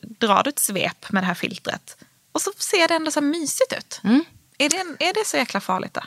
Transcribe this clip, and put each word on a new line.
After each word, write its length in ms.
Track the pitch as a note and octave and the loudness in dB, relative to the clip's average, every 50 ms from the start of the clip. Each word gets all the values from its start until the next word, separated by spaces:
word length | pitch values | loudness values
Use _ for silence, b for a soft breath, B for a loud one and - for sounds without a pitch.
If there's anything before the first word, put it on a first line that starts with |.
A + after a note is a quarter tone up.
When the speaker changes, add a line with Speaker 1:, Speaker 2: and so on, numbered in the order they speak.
Speaker 1:
drar 420 | - - A3 - A#3 G#3 G3 F#3+ G3 | -6 -14 -4 -2 2 4 4 4 4
du 60 | C#4+ | 2
ett 100 | C#4+ - | 0 -2
svep 520 | - - G3+ F3 - - - _ - - | -2 -2 0 0 -2 -2 -4 _ -8 -2
med 120 | - F#3+ F#3+ | -2 0 0
det 40 | |
här 60 | F#3 F3 | 0 -2
filtret. 640 | - - - F3+ - - - - - - - - b b b b b b _ | -2 -4 -6 -6 -6 -8 -8 -8 -8 -10 -18 -20 b b b b b b _
Och 100 | - D#4 | -6 -4
så 100 | - G4 G4+ | -4 -4 -4
ser 300 | - - - - F4+ E4 | -6 -4 0 2 2 4
det 60 | E4 E4+ | 4 2
ändå 180 | D#4+ D#4+ D#4+ | 0 0 0
så 80 | - D4+ | 0 0
här 80 | D4 | 0
mysigt 460 | C#4+ D#4 E4+ D4+ C#4 - - C5 - - | 0 0 0 -2 -4 0 0 0 0 0
ut. 240 | - - - - - - | -8 -8 -12 -12 -4 2
Speaker 2:
Mm. 200 | F#3+ A#3 D4 E4 - - - _ _ _ | 4 4 4 2 0 -10 -20 _ _ _
Speaker 1:
Är 120 | - C#4 D4 | 0 2 2
det 80 | D#4 | 2
en, 180 | F#4+ F#4 F4 C#4 - | 0 -2 -6 -4 -2
är 140 | D4+ F4+ F#4+ | -2 0 0
det 120 | G#4+ G#4 | 0 -2
så 100 | - - | 0 0
jäkla 220 | C#4+ B3 - - G3+ | 0 0 2 0 -2
farligt 340 | - - F#3 F#3 - - - | 0 0 -2 -2 -2 -4 -6
då? 80 | - - | -8 -10